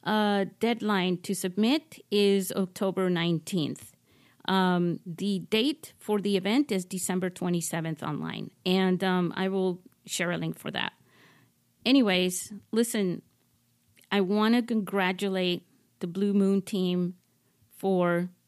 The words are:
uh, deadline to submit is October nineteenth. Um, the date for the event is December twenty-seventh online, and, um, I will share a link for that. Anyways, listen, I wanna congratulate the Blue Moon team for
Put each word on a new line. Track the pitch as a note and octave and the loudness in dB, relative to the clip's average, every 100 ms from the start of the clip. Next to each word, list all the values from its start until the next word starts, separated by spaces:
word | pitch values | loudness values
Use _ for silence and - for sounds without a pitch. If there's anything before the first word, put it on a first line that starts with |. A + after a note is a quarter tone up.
uh, | - G#3+ G#3 G3+ G3 - | 0 0 2 2 -2 -2
deadline | A3+ A#3 G#3+ G3+ F3+ F3+ | -2 0 0 0 2 -2
to | - F#3+ | -4 -4
submit | F#3+ F3+ A3 D#4 - - - | -4 0 2 2 -2 -20 -2
is | G3+ G3+ G3 F#3 | 2 4 2 0
October | - F#3 - G3 F#3+ F#3 | -2 -4 -2 -2 0 0
nineteenth. | F3 E3+ E3 D3+ F#3+ C#3+ - - _ _ _ _ _ - | 2 2 0 -2 -2 -2 -6 -14 _ _ _ _ _ 0
Um, | F#3+ F#3 F3+ F3 E3 - | 2 4 4 2 -2 -8
the | D#3+ G3 F#3+ | -6 -2 -2
date | D3+ A3 C4 D4+ - _ | 0 0 0 -2 -10 _
for | - G#3 | -4 -2
the | G3 G3 | 0 0
event | F#3+ A#3+ D4 | 2 0 2
is | F#3+ F3+ | -2 -4
December | F#3 - F#3 F#3 | -6 -2 -2 -2
twenty-seventh | F3+ F3+ F3 E3 E3 E3 D#3+ | -4 -2 -2 -2 -4 -4 -6
online, | - D3 D#3+ - - _ F#3 | -6 -6 -6 -8 -10 _ 0
and, | F#3+ F#3+ F#3 | 2 2 2
um, | F#3+ F3+ F3 - | 0 0 0 -2
I | F#3+ | -4
will | F#3+ F#3 F3+ - _ - | -2 -2 -4 -12 _ -10
share | - F3 | -4 -4
a | E3+ | -2
link | E3 - | -4 -6
for | - | -8
that. | - G1+ _ _ _ - _ _ _ _ _ - | -4 -6 _ _ _ -20 _ _ _ _ _ 2
Anyways, | C#4 A3 F#3 F3+ F3+ - G3+ _ | 4 4 2 0 -2 -10 -16 _
listen, | A3 A#3+ A3 F#3+ E3+ _ _ _ _ _ _ _ _ _ | 0 0 0 -2 -2 _ _ _ _ _ _ _ _ _
I | G3+ | 0
wanna | F#3 G#3 G#3+ A#3+ | 2 2 4 4
congratulate | A#3 A3 F#3+ G3 F#3 F#3 G3+ F#3+ F3+ F3 _ _ _ _ | 2 -4 -2 0 0 0 -2 0 0 -2 _ _ _ _
the | F3 | -8
Blue | F3 G3+ | -2 2
Moon | G3+ G3 G3 | 4 4 2
team | F#3 G3 F#3 F3+ F3 F3+ _ _ _ _ _ - | 0 -2 0 0 -2 -4 _ _ _ _ _ -6
for | G3 F#3 F3 F3 F3+ _ | 0 2 2 2 -2 _